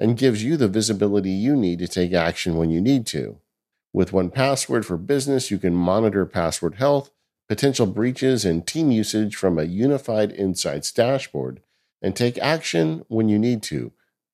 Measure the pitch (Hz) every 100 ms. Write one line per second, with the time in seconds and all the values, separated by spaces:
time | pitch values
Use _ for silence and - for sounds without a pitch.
0 | 107 117 131 107 113 160 110 101 110 101
1 | 104 101 95 95 120 143 95 85 87 -
2 | 90 87 82 80 90 82 82 82 110 139
3 | 110 78 53 - _ _ _ _ _ -
4 | 90 95 90 131 131 135 - 123 101 87
5 | 95 143 135 131 127 98 92 87 87 98
6 | 110 98 87 95 82 - 85 92 135 143
7 | 139 _ _ _ - 107 139 131 110 92
8 | 120 127 131 127 98 82 85 156 156 113
9 | 104 107 107 - 95 82 80 92 131 139
10 | 131 110 104 - 95 90 85 73 - -
11 | 117 135 - 73 65 65 _ _ _ _
12 | 98 92 123 120 135 160 - 165 160 160
13 | - 113 110 104 117 117 - 71 58 -
14 | _ _ _